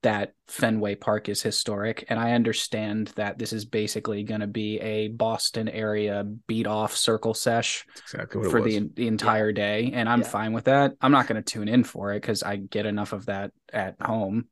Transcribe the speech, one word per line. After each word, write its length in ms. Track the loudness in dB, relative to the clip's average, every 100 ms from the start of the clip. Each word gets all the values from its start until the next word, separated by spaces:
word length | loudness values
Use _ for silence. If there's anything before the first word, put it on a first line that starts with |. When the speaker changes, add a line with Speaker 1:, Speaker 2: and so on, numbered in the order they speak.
| 2
Speaker 1:
that 280 | 0 -2 _ _
Fenway 480 | 0 2 2 0
Park 340 | -2 0 0 0
is 140 | -4
historic. 600 | -2 -2 -2 -2 -2 -4 -4
And 120 | -2
I 120 | 2
understand 760 | 4 4 2 -2 -4 -2 -2 -4 -4
that 220 | -4 -4
this 140 | -6
is 120 | -6
basically 580 | -2 -2 -2 -4 -4 -4
gonna 240 | -2 -4 -2
be 320 | -2 -2 -2
a 300 | -2 -2 -2
Boston 600 | 0 0 0 -2 -2 -4
area 540 | -2 -2 0 0 -2 -4 -8 _
beat 220 | -2 0
off 260 | 0 0 0
circle 380 | 2 2 2
sesh 500 | 0 2 2 0 -4 -8
Speaker 2:
That's 120 | -20 -14
exactly 240 | -10 -6 -2
what 80 | 2
it 40 |
Speaker 1:
for 100 | 4
the 80 | 4
Speaker 2:
was. 60 | 2
Speaker 1:
en-, 140 | -2
the 140 | -2 -2
entire 400 | 2 4 4 4
Speaker 3:
Yeah. 40 |
Speaker 1:
day. 380 | 2 0 2 0
And 160 | 0 2
I'm 120 | 2
Speaker 3:
Yeah. 80 | 2
Speaker 1:
fine 240 | -2 -2
with 140 | 0 4
that. 260 | 6 4 2
I'm 100 | 4
not 160 | 6 4
gonna 160 | -2
tune 240 | -4 -4 2
in 140 | 4
for 300 | 4 0 -4
it 80 | -4
'cause 220 | -2 -2
I 100 | -2 -4
get 300 | -4 -2 -2
enough 260 | -2 -4
of 140 | -6 -4
that 240 | -6 -6 _ -8
at 280 | -4 -4 -4
home. 460 | -2 0 0 -2 -4